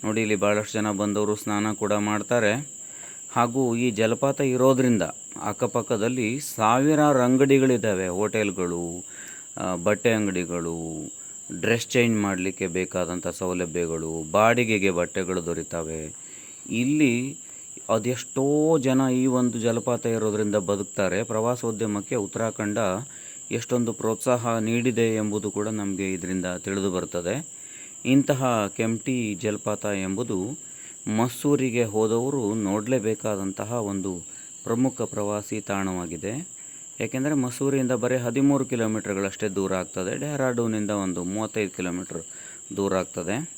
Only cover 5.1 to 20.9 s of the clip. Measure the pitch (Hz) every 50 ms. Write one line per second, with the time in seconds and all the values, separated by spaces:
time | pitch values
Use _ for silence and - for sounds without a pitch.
5.1 | - - - - - - - 104 101 - 123 - - 123 - - 123 104 104 120
6.1 | 127 127 117 107 123 147 143 - - - 110 110 117 131 139 151 156 151 151 147
7.1 | 143 131 123 123 127 131 139 135 139 135 131 131 123 117 98 110 98 90 95 90
8.1 | 87 95 107 104 101 110 107 101 90 95 90 87 87 87 87 85 85 87 90 -
9.1 | - - - - - - - - - - - 92 92 87 85 104 107 95 - 120
10.1 | 113 107 107 101 92 90 90 82 87 87 82 82 85 82 82 82 80 76 76 -
11.1 | - - - - - - - - - 87 - 104 113 113 - - - 127 120 117
12.1 | 113 107 101 101 98 90 92 95 92 - 95 92 85 92 92 90 - 92 90 82
13.1 | 90 90 - 90 87 - 92 90 90 90 90 82 78 87 85 82 82 80 80 80
14.1 | 80 82 78 78 82 101 110 113 120 120 123 110 110 104 95 98 90 87 87 -
15.1 | - 95 92 85 92 92 82 85 85 82 80 - - 85 82 80 80 80 78 76
16.1 | - - - - - - - - - - - - - 113 123 131 147 151 151 131
17.1 | 117 120 127 139 139 - - - - - - - - - - - 107 113 107 120
18.1 | 127 120 - - - 135 135 139 147 151 151 160 165 156 123 131 131 131 135 131
19.1 | 127 127 127 135 127 127 123 123 104 117 110 117 113 117 104 127 120 113 - 120
20.1 | 113 110 107 107 104 107 107 104 101 107 92 85 104 98 101 -